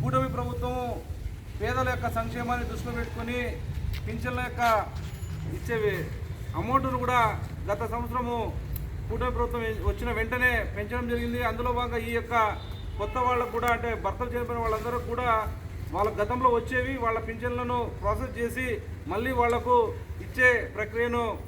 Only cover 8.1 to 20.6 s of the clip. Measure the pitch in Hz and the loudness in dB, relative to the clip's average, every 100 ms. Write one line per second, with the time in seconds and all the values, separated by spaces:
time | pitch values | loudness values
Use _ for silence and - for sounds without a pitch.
8.1 | 269 240 240 202 - - - - - - | -2 0 0 -2 -4 -4 -4 -4 -6 -4
9.1 | 453 466 240 240 240 226 208 190 196 240 | 0 0 2 0 0 -2 0 0 0 -2
10.1 | 220 226 247 254 233 202 202 208 247 240 | 0 0 4 4 4 0 -4 -2 -2 0
11.1 | 233 233 240 240 226 247 240 247 233 226 | 0 0 0 0 0 0 0 0 -2 0
12.1 | 233 226 240 214 190 - - - - 208 | -2 2 4 4 2 -6 -8 -6 -4 -2
13.1 | 254 247 247 240 220 240 233 233 220 190 | 2 2 2 2 0 2 2 0 -2 -2
14.1 | - 240 240 240 240 226 220 233 240 233 | -2 -2 -2 -2 0 0 0 0 -2 -2
15.1 | 233 247 220 214 - - - - 180 208 | -2 2 2 0 -6 -8 -8 -6 0 0
16.1 | 202 208 247 254 233 233 254 254 269 233 | 2 0 4 6 4 2 0 0 0 0
17.1 | 226 226 220 247 247 240 247 226 - 196 | 0 -2 -4 -2 -2 -2 0 -2 -2 0
18.1 | 208 254 240 233 247 254 220 - - - | 0 -2 -2 -2 -2 -2 -4 -6 -10 -4
19.1 | 190 247 247 240 240 240 240 220 - - | -2 0 4 4 4 6 6 6 0 -8
20.1 | - - 269 254 240 | -8 -6 6 6 6